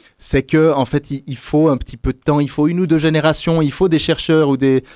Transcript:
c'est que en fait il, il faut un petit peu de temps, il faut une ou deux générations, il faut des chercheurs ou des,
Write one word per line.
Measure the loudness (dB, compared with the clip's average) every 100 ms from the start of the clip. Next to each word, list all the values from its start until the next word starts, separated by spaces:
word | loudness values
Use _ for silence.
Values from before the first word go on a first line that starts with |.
| _ _
c'est | -4 -4
que | 0 2 2
en | 2
fait | -2 -4 -4
il, | -10 -10
il | -14
faut | -2 2 2
un | 0
petit | -4 -8
peu | -6
de | -4
temps, | -2 0
il | 0
faut | 0 -2
une | 0
ou | 0
deux | 0
générations, | 2 0 0 0 -2 0
il | 0
faut | 0 0
des | 0
chercheurs | 0 -2 0 2 2
ou | 2
des, | 2 2 -2